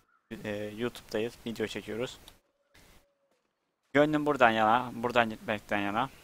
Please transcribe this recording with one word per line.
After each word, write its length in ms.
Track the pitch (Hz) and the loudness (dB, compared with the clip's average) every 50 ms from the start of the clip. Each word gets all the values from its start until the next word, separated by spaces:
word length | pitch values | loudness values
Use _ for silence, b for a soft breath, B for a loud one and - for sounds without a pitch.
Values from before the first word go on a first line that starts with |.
| _ _ _ _ _ _ 113 - - | _ _ _ _ _ _ -14 -10 -8
Ee, 280 | 107 104 104 104 107 104 107 | -8 -6 -6 -8 -8 -6 -6
YouTube'dayız, 560 | 120 120 - - - - - 107 110 120 - - - | -6 -6 -6 -8 -10 -6 -4 -4 -4 -4 -6 -10 -10
video 220 | 120 110 - 110 101 | -10 -6 -4 -6 -6
çekiyoruz. 500 | - 110 - 107 107 110 127 131 - - - - - _ _ _ _ _ _ _ _ _ _ _ _ _ _ _ _ _ _ _ _ _ _ _ _ _ _ _ _ _ _ _ - | -6 -8 -10 -8 -8 -6 -8 -8 -10 -14 -20 -20 -20 _ _ _ _ _ _ _ _ _ _ _ _ _ _ _ _ _ _ _ _ _ _ _ _ _ _ _ _ _ _ _ 2
Gönlüm 320 | 139 147 151 151 151 147 | 4 4 4 2 0 0
buradan 260 | 147 143 127 127 113 | 0 4 6 6 6
yana, 400 | 110 110 110 107 113 127 123 123 107 | 6 6 6 6 4 4 2 -2 -6
buradan 360 | 117 117 120 120 123 117 110 | -6 -4 0 2 2 2 0
gitmekten 500 | 110 - 101 120 107 104 - - 110 101 | -2 -6 -6 -6 -6 -6 -6 -4 -4 -4
yana. 300 | 101 101 101 113 131 131 - - | -2 -2 -2 -2 -4 -4 -6 -14